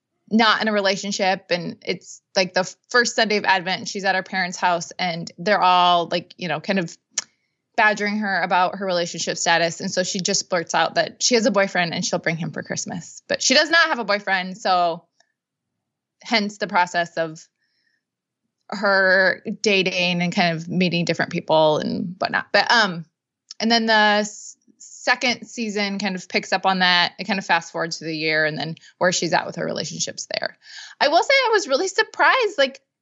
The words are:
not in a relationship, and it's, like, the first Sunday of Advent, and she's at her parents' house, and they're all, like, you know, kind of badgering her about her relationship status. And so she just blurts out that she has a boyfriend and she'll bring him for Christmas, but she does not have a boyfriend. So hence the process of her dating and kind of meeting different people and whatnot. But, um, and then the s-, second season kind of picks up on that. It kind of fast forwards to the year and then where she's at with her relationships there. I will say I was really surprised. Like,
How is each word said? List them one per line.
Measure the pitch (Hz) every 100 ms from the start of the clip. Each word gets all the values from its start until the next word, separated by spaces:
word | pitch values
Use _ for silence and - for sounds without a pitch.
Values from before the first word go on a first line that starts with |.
| _ _ -
not | 220 226 196
in | 220
a |
relationship, | 208 196 196 196 202 190 190 -
and | 175 165 - -
it's, | 185 - - _ 196
like, | 185
the | 185 185 - -
first | 247 240 -
Sunday | 220 208
of | 190
Advent, | 190 175 175
and | 180
she's | 202 196
at | 185
her |
parents' | 185 190 180 185
house, | 180 175 175 -
and | 180 170 165 -
they're | 175 196
all, | 180 180 180 175 165
like, | 175 - -
you | 175
know, | 151
kind | - 196
of | 165 - _ - - _ _ _ _ -
badgering | 214 208 208 208
her | 208 185
about | 175 180 180 190
her | 196
relationship | 175 175 170 185 180
status. | 180 165 165 165
And | 185
so | 185
she | 185 202
just | 175 190 -
blurts | 180 165
out | 165 165 -
that | - -
she | - 240
has | 220
a |
boyfriend | 196 196 180 170
and | 170 175
she'll | 175
bring | 160 165
him | 160
for | -
Christmas, | - - - 175 - - -
but | -
she | -
does | 262 302
not | 330 320
have | 262
a | 202
boyfriend. | 202 208 190 185 185
So | 208 180 175 170 - _ _ _ _ _ _ _ _ _ _ _
hence | - 226 202 -
the | 202
process | 202 180 175 170 -
of | 165 160 - _ _ _ _ _ _ _ _ _ _ _ -
her | 208 202 190 190 185 190 - - 208
dating | 214 196 185 180 180 175
and | 175
kind | 185 175 160
of | 170
meeting | 165 185 170 165
different | 165 -
people | 175 - 160 156 151
and | - - 175 180
whatnot. | - - -
But, | 202 -
um, | 233 208 170 160 _ _ _ - -
and | 220
then | 233 226
the |
s-, | 214 208 208 214 - - - _ _
second | - - - 247 247 233 -
season | - 220 202 202 196
kind | 202 185
of | -
picks | 220 -
up | 190 190
on | 185
that. | 180 180 170 -
It | 190
kind | 196
of | 190
fast | 170 -
forwards | 170 165 -
to | 156
the | 156
year | 156 156 156
and | 156
then | 156 165 - -
where | 180
she's | 175 170
at | 170 -
with | -
her | -
relationships | - - 165 - - - -
there. | - - - - - -
I | 269
will | 330
say | 427
I | 554 494
was | 427 294
really | 269 370
surprised. | - 440 - 320 523 427 -
Like, | 269 - _ _